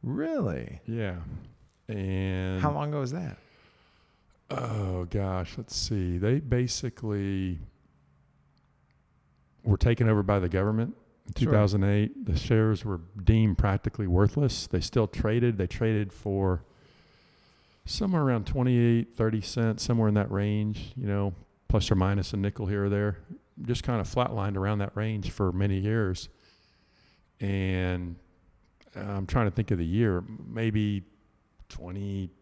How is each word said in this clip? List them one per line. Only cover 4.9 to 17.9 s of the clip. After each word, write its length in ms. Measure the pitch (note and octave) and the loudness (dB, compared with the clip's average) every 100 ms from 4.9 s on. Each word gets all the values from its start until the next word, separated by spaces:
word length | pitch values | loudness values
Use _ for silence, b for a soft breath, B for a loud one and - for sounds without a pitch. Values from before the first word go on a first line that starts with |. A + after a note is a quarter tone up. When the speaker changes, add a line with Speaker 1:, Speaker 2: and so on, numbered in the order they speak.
| F2+ F2 | -4 -4
Speaker 2:
gosh. 520 | G#2 G2 F#2 F2+ - | -2 -2 -2 -4 -8
Let's 180 | D#2 - | -10 -6
see. 420 | - G#2 F2+ F2 | -4 -2 0 0
They 220 | G2+ C3+ | 0 0
basically 1200 | D3 B2 B2 - B2+ - A2 G#2 G2 G2 F#2+ E2+ - _ _ _ _ _ _ _ _ _ _ _ _ _ _ _ _ _ _ _ | 0 0 0 -2 -6 -6 -4 -2 -2 -2 -4 -4 -10 _ _ _ _ _ _ _ _ _ _ _ _ _ _ _ _ _ _ _
were 140 | - G2 | 0 4
taken 300 | B2 A#2 A2+ | 4 4 4
over 160 | G#2+ | 4
by 160 | G2 G2+ | 4 2
the 100 | F2+ | 2
government 460 | F#2 G2+ A2 A#2+ - _ _ - | 0 0 0 -2 -6 _ _ -12
in 60 | |
Speaker 1:
Sure. 180 | - C3 | -2 4
Speaker 2:
two 60 | A2+ | 6
thousand 260 | G#2 G2+ | 4 4
eight. 420 | G2 G2+ G#2 - A#3+ | 4 4 2 -2 -2
The 120 | D#2 | -2
shares 480 | - A2+ A2 G#2 G#2+ | 2 4 4 2 -2
were 160 | F#2 E2+ G2+ | -8 -8 -4
deemed 340 | F#2 A2+ A2 F#2 | 4 6 6 4
practically 480 | G2+ G2 - - G2 | 2 2 -2 -4 2
worthless. 600 | F2 G#2 - C#3 - - | 4 4 4 0 0 -2
They 120 | F2+ | -2
still 280 | - B2+ G#2+ | 0 0 0
traded. 500 | - G#2+ A2+ A#2+ G#2+ | 0 0 2 2 2
They 100 | F2+ | -2
traded 460 | - A2+ G#2+ G2+ | 0 0 2 -2
for 500 | - G#2 G2 F#2+ F2+ - b b b b b b b b b b b | -6 -4 0 2 0 -2 b b b b b b b b b b b
somewhere 340 | - | -10